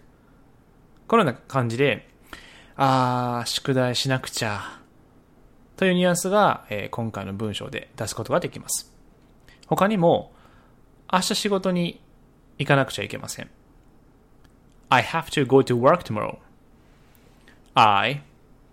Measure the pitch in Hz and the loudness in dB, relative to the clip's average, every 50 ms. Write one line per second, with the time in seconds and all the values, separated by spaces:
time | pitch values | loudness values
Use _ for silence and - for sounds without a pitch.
0 | - - _ _ _ _ - - - - _ _ _ _ _ _ - - - - | -20 -20 _ _ _ _ -20 -20 -20 -20 _ _ _ _ _ _ -20 -20 -20 -16
1 | - - 226 233 190 131 117 - - - - 135 120 113 113 123 143 135 107 - | -4 0 2 2 2 2 -2 -6 -12 -4 -2 -2 -2 -2 0 0 0 0 0 -2
2 | - - _ _ - - - - - - - - - - - - 135 131 131 131 | -6 -18 _ _ -20 -20 -20 -20 -20 -20 -20 -20 -20 -12 -2 0 2 4 4 4
3 | 127 127 123 123 123 123 120 120 120 - - - - 143 131 131 127 123 120 - | 2 2 0 -2 -2 -4 -4 -6 -6 -6 -6 -6 -2 0 0 2 2 0 0 -2
4 | - 135 131 131 - - - - 120 110 104 101 - - - - - _ _ - | -2 -2 -2 -2 -4 -8 -6 -6 -4 -4 -4 -6 -8 -12 -16 -20 -20 _ _ -20
5 | - _ _ - _ _ _ - - - - - - _ - - 196 185 180 180 | -20 _ _ -20 _ _ _ -20 -20 -20 -20 -20 -20 _ -4 -2 0 2 2 4
6 | 180 180 175 175 - 185 196 208 196 151 - - - - 107 104 104 110 - - | 2 2 2 0 0 0 2 4 4 4 2 0 -6 -8 -8 -8 -6 -8 -6 -6
7 | 113 113 - 101 98 98 98 98 113 107 101 - 104 - - - - - - - | -6 -6 -6 -6 -8 -8 -6 -6 -6 -6 -6 -8 -10 -8 -10 -10 -12 -12 -10 -10
8 | 113 - - - 110 - 131 175 - - - - - - - - - - - - | -8 -8 -6 -8 -4 -2 -2 -2 -2 -4 -10 -12 -10 -8 -8 -8 -8 -12 -20 -20
9 | - - _ _ _ _ _ _ _ - - _ - - 160 160 185 208 220 185 | -20 -20 _ _ _ _ _ _ _ -20 -20 _ -6 -4 0 0 2 0 2 2
10 | 165 170 135 - - - - - - - - - _ _ - _ _ _ _ _ | 4 4 4 2 0 -6 -18 -20 -20 -20 -20 -20 _ _ -20 _ _ _ _ _
11 | _ - 190 180 185 - 208 - - 202 202 190 190 190 180 175 175 170 - - | _ -2 -2 -2 0 0 -2 -2 -2 -2 -2 0 0 -2 -2 -2 -2 -4 -6 -12
12 | - - - - - _ _ _ _ _ - - 135 - 143 139 - - - - | -20 -20 -20 -20 -20 _ _ _ _ _ -8 -6 0 2 2 2 2 0 -4 -8
13 | 101 104 - - - - - - - - - - _ _ - - _ _ _ - | -8 -8 -8 -12 -10 -12 -12 -12 -14 -16 -18 -20 _ _ -20 -20 _ _ _ -20
14 | _ _ _ _ _ _ _ - - - _ _ _ - - - _ - 135 123 | _ _ _ _ _ _ _ -20 -20 -20 _ _ _ -20 -20 -14 _ 2 2 2
15 | 110 - - 165 - - - 160 135 120 135 135 127 - 123 117 120 143 175 170 | 2 2 -4 -6 -6 -2 -2 0 2 6 6 4 6 4 0 4 4 4 4 4
16 | - - 110 107 - - - - - - - _ _ _ - _ - - - _ | 0 -6 -6 -6 -6 -6 -8 -12 -16 -20 -20 _ _ _ -20 _ -20 -20 -20 _
17 | - _ _ - _ - _ _ - - - - - - - 131 113 107 101 98 | -20 _ _ -20 _ -20 _ _ -20 -20 -20 -20 -14 -2 4 4 6 6 6 4
18 | 104 120 143 147 - - _ _ _ _ - _ - _ | 2 0 -4 -6 -10 -16 _ _ _ _ -20 _ -20 _